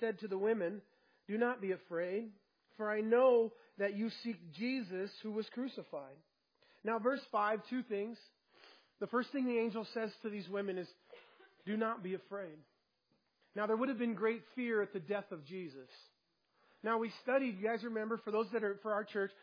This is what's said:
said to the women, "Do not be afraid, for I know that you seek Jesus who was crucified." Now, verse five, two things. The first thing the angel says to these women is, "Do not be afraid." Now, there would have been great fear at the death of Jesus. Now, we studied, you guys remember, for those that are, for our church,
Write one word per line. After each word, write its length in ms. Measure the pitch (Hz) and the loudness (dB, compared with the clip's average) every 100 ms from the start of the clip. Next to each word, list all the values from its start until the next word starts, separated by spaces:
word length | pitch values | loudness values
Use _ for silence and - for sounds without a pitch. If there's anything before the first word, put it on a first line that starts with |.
said 180 | 226 196 | -4 -4
to 80 | 208 | -4
the 80 | 190 | 0
women, 440 | 208 226 175 202 - _ _ _ - | 2 2 0 -2 -12 _ _ _ -4
"Do 100 | 214 | 0
not 240 | 240 247 | 0 0
be 80 | 196 | -2
afraid, 600 | - - 170 180 196 226 202 _ _ _ - | -4 -4 -4 -2 -2 -6 -12 _ _ _ -6
for 140 | 214 | -2
I 100 | 214 | 0
know 520 | 220 240 262 240 226 - - - | 4 8 8 8 4 -2 -14 -2
that 180 | 202 202 | -2 0
you 140 | 226 - | -4 -4
seek 120 | 233 190 170 | -6 -8 -10
Jesus 540 | 151 240 262 196 185 196 - | -4 -2 -2 -2 -4 -6 -6
who 80 | 220 | -6
was 160 | 214 214 | -4 -4
crucified." 640 | - 262 - - 147 135 139 _ _ _ _ _ _ | -4 -6 -6 -10 -10 -10 -18 _ _ _ _ _ _
Now, 160 | 214 226 | -2 2
verse 220 | 226 269 - | 2 2 0
five, 300 | 220 208 220 - | 2 4 2 -2
two 140 | 254 | -6
things. 340 | 233 202 214 233 - _ _ - - - _ - | -2 -2 -4 -8 -18 _ _ -20 -20 -20 _ -8
The 80 | 202 | 0
first 240 | 240 240 | 0 0
thing 160 | 285 254 | 0 2
the 120 | 233 | 2
angel 280 | 233 214 208 | 2 -2 -4
says 160 | 226 220 - | -4 -4 -4
to 80 | 226 | -6
these 180 | 208 170 | -6 -4
women 300 | 202 202 185 | -2 -2 -2
is, 100 | 175 - - - - - - _ | -6 -12 -20 -20 -20 -20 -20 _
"Do 120 | - 214 | -4 0
not 260 | 220 233 | 0 -2
be 120 | 185 | -4
afraid." 440 | 185 - 202 185 156 143 _ _ _ _ _ _ _ _ | -6 -6 -10 -10 -12 -20 _ _ _ _ _ _ _ _
Now, 140 | 202 208 | -2 2
there 80 | 220 | 4
would 120 | 262 | 4
have 120 | 233 | 2
been 140 | 240 | 0
great 280 | 202 220 226 - - | 2 2 0 -4 -4
fear 260 | 240 220 | 0 2
at 100 | 202 | 0
the 60 | 196 | -2
death 320 | 151 202 196 | -2 -4 -4
of 160 | 175 139 | -10 -10
Jesus. 420 | 185 170 135 127 - - _ _ _ _ _ _ _ | -10 -8 -12 -18 -20 -20 _ _ _ _ _ _ _
Now, 160 | 214 226 | 0 2
we 140 | 226 - | 0 -4
studied, 380 | - 269 262 185 | 2 4 4 0
you 80 | 214 | 0
guys 160 | 233 | 0
remember, 320 | 233 220 214 226 | -2 -4 -2 -2
for 80 | - | 0
those 140 | 214 220 | 0 0
that 120 | 226 | 0
are, 160 | 208 202 | 0 -2
for 100 | 220 | -2
our 120 | 208 | -2
church, 260 | 214 208 196 - | 0 -2 -2 -4